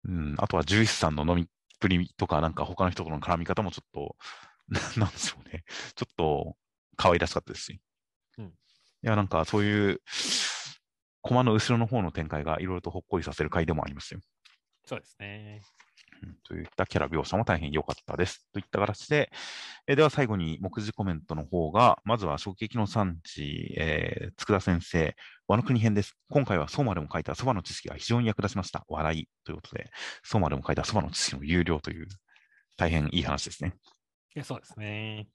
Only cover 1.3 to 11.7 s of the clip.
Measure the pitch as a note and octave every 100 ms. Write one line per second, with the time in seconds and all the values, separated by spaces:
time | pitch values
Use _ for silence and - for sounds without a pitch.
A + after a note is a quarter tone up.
1.3 | F2 E2 _ _ - F#2+ F2 F2+ - F#2+
2.3 | D#2 D#2+ D2+ D2 F2+ F#2 - D#2+ D2+ -
3.3 | E2+ E2+ F2+ G2 - _ - C#2+ - -
4.3 | - - _ - F#2+ - - G2 - -
5.3 | - - - - - - - - - D#2+
6.3 | D2 E2 - _ _ _ - F#2 F2 D#2+
7.3 | - - - - F#2+ _ _ _ _ _
8.3 | - G2+ _ _ _ _ _ A2+ G#2 G2
9.3 | D#2+ E2 G#2+ G#2 G#2 G2+ - - - -
10.3 | - - - - - _ _ _ _ -
11.3 | B2 B2 G#2+ -